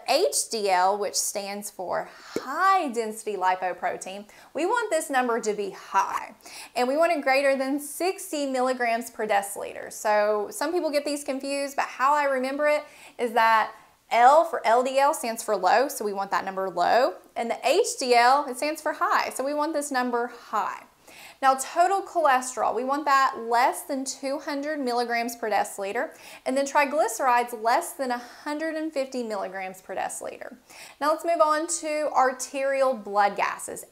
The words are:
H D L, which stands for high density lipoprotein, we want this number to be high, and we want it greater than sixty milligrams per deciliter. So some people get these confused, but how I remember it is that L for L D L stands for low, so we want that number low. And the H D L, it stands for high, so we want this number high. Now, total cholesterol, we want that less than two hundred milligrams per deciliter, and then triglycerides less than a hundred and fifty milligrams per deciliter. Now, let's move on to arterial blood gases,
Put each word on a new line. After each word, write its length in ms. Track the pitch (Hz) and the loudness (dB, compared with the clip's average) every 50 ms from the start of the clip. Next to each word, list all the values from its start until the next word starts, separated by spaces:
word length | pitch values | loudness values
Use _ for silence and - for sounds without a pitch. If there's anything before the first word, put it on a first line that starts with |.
| - - | 0 0
H 420 | 247 302 392 - - - - - | 2 2 2 2 0 -2 -4 -4
D 200 | - 226 202 202 | -4 -2 0 2
L, 280 | 185 180 180 190 202 202 | 4 4 4 4 2 2
which 180 | 202 175 - | -2 -4 -2
stands 540 | - - - - 208 196 196 202 208 208 - | -4 -4 -4 -6 -6 -8 -8 -8 -10 -10 -12
for 400 | - - 185 175 165 160 175 - - - - - - - | -12 -12 -8 -4 -4 -4 -4 -6 -12 -20 -20 -8 -8 -8
high 500 | - 254 277 320 370 392 392 381 330 285 | -6 -6 -2 0 2 4 4 4 2 0
density 460 | 214 233 220 214 214 214 - 214 202 | -2 -4 -4 -4 -6 -8 -6 -6 -4
lipoprotein, 920 | 185 180 185 185 185 190 180 180 - - 180 170 170 - 185 190 202 208 - - - - - _ | 0 0 0 0 2 -2 -4 -4 -4 -4 -4 -4 -6 -8 -12 -12 -14 -16 -18 -20 -20 -20 -10 _
we 120 | 262 320 | -2 0
want 240 | 370 466 480 453 415 | 0 0 0 0 0
this 200 | 339 311 302 320 | -2 -2 -2 0
number 300 | 277 254 254 240 226 240 | 0 0 0 2 0 -2
to 140 | - 214 208 | -2 -2 -4
be 180 | 202 202 190 | -4 -6 -8
high, 640 | 190 - - - - 190 185 - - - - - - _ - - - - - - _ | -8 -12 -14 -2 0 0 0 0 -4 -6 -8 -10 -16 _ -20 -20 -18 -18 -18 -8 _
and 120 | 226 247 247 | -2 0 0
we 100 | 269 302 | 2 2
want 140 | 330 339 | 2 2
it 100 | 339 294 | 2 0
greater 360 | 285 269 262 277 285 277 269 262 | 2 2 2 4 4 2 2 2
than 220 | 269 269 277 285 | 0 -2 -2 -4
sixty 680 | 294 - - - 339 370 381 381 - - 330 294 285 | -6 -8 -6 -2 -2 -2 -2 -4 -8 -8 -4 -4 -4
milligrams 640 | 269 262 254 254 262 254 254 240 233 233 233 240 - | -2 0 0 0 0 0 0 -2 -2 -2 -2 -4 -8
per 160 | - - 220 208 | -6 -6 -2 0
deciliter. 640 | 208 202 196 - - - - 82 - - - - | 0 0 0 -2 -8 -10 -10 -10 -10 -12 -14 -12
So 560 | - - - 220 214 208 208 208 214 208 208 196 | -12 -4 0 2 4 4 4 2 2 0 -2 -4
some 200 | - - 285 302 | -4 -4 -4 -2
people 180 | 349 359 311 320 | 0 0 0 0
get 160 | 277 294 285 | 0 0 0
these 180 | 302 285 285 285 | 0 -4 -4 -4
confused, 520 | - 262 262 269 277 277 277 277 277 269 | -6 -6 -6 -4 -4 -4 -4 -4 -4 -4
but 100 | - - | -4 -4
how 280 | - - - 254 277 294 | -4 -4 0 2 2 4
I 100 | 294 294 | 4 2
remember 440 | 277 269 254 254 262 277 285 302 294 | 2 0 0 -2 -2 -2 0 2 2
it 160 | 302 285 285 - - - - - - - | 2 2 0 -6 -14 -20 -20 -20 -6 -6
is 160 | 240 240 220 | -4 0 2
that 380 | 233 226 226 226 220 - - - - - _ _ _ _ _ | 4 6 6 6 4 4 0 -4 -12 -20 _ _ _ _ _
L 340 | 214 226 240 254 285 320 339 | 4 8 8 10 10 8 6
for 220 | 320 - - - | 4 0 -2 2
L 180 | 214 226 247 254 | 4 4 4 4
D 160 | 269 262 269 | 2 2 4
L 140 | 277 285 320 | 4 4 2
stands 300 | - - 233 226 226 - | 0 -2 -6 -6 -6 -2
for 120 | - 214 | -2 -2
low, 320 | 226 190 180 190 226 262 294 | 2 4 4 6 6 4 2
so 160 | 285 - 220 | -2 -4 -4
we 100 | 208 196 | -4 -4
want 180 | 196 196 190 | -4 -4 -2
that 140 | 190 175 185 | -2 -2 -2
number 240 | 190 190 190 190 190 | -4 -4 -4 -4 -4
low. 440 | 170 175 175 180 190 226 262 330 370 - - - _ | 0 0 2 4 6 4 4 2 0 -4 -14 -12 _
And 140 | - 233 233 | -6 -4 -4
the 80 | 214 - - | -4 -2 0
H 340 | 240 294 370 466 - - - | 2 2 2 2 0 -2 -4
D 160 | 277 247 240 | 0 4 4
L, 300 | 233 233 247 269 294 285 277 | 6 6 6 6 4 2 -2
it 80 | 247 254 | -4 -4
stands 240 | 302 294 311 - | -4 -4 -4 -4
for 120 | - 302 311 | -4 -6 -2
high, 360 | - 339 403 381 233 - - | -2 0 0 0 0 0 -2
so 140 | 214 - 262 | -4 -4 -4
we 100 | 277 294 | -2 -2
want 200 | 294 294 320 320 | -2 -2 -2 -2
this 180 | 285 285 285 | -4 -4 -2
number 360 | 277 254 247 247 240 233 240 247 | -2 -2 -2 0 -2 -2 -2 -4
high. 560 | - - - - - 208 185 135 - - - - _ _ _ - - - - - - _ | -6 -14 -14 -6 -4 -4 -4 -4 -6 -10 -16 -20 _ _ _ -20 -20 -20 -20 -20 -10 _
Now, 140 | 269 262 269 | 4 4 4
total 480 | 269 - - - 330 349 370 392 392 381 | 4 0 -4 2 2 4 4 4 0 -2
cholesterol, 720 | - - 349 311 285 262 254 254 - - 220 214 - 202 | -2 -2 2 4 6 4 4 2 -2 -4 -2 0 0 0
we 80 | 220 254 | 0 -2
want 220 | 254 277 294 302 | -2 -2 -2 2
that 300 | 294 277 269 269 247 - 233 226 226 | 4 4 4 4 2 0 -4 -2 0
less 340 | 233 233 247 311 370 - | 4 4 4 4 2 0
than 240 | - - 285 262 269 | -6 -6 -6 -6 -4
two 320 | 262 - - - 269 269 311 | -6 -8 -6 -6 -4 -4 -4
hundred 400 | 311 320 294 277 285 302 311 294 | -4 -4 -6 -4 -4 -4 -4 -4
milligrams 560 | 269 247 233 240 240 233 233 233 233 240 247 | -2 -2 0 0 0 0 -2 -2 -2 -4 -6
per 140 | - - 220 | -6 -4 -2
deciliter, 640 | 208 196 208 - - - 196 196 202 240 294 320 - - - - - - - | 0 0 0 -2 -4 -6 -6 -4 -4 -4 -4 -4 -8 -14 -20 -20 -20 -8 -4
and 100 | - 262 | -2 0
then 120 | 277 277 269 | 0 -2 2
triglycerides 960 | - 302 285 269 294 302 349 453 - - 294 254 240 240 240 240 247 220 214 | 2 2 2 2 2 2 0 0 0 0 2 2 2 2 2 -2 -6 -4 0
less 300 | 233 247 311 339 - - | 2 2 2 0 -2 -6
than 180 | - 269 247 | -6 -4 -4
a 60 | 240 240 | -4 -6
hundred 560 | 240 - - - - 302 302 302 320 320 311 | -6 -12 -18 -12 -8 -8 -6 -4 -4 -4 -4
and 180 | 311 311 320 311 | -4 -6 -6 -4
fifty 300 | 277 262 269 - 247 240 | -6 -6 -4 -6 -6 -6
milligrams 580 | 220 214 196 190 190 185 190 190 185 190 - | -4 -6 -6 -6 -6 -8 -8 -10 -10 -10 -14
per 140 | - - 190 | -14 -10 -8
deciliter. 600 | - - - - - - - - - - - - - _ _ - - - - - _ | -6 -6 -6 -6 -8 -10 -12 -12 -12 -14 -16 -16 -18 _ _ -20 -20 -20 -20 -10 _
Now, 100 | 269 294 | 0 0
let's 140 | 320 320 - | 0 0 0
move 160 | 339 339 330 | -2 2 4
on 260 | 311 302 302 302 320 330 - - | 4 4 4 0 0 -2 -4 -6
to 300 | 311 311 302 302 302 277 - | -4 -4 -2 -2 -2 0 2
arterial 800 | - 262 262 262 254 - - - 277 269 277 269 269 269 262 262 | 2 2 2 2 -2 -8 -8 -6 -4 -2 -2 0 2 2 2 0
blood 420 | 220 202 208 196 202 202 202 202 | -2 -6 -2 2 2 2 2 2
gases, 500 | - - - - - - - - - - - | 0 -2 -2 -2 -6 -10 -12 -12 -12 -14 -10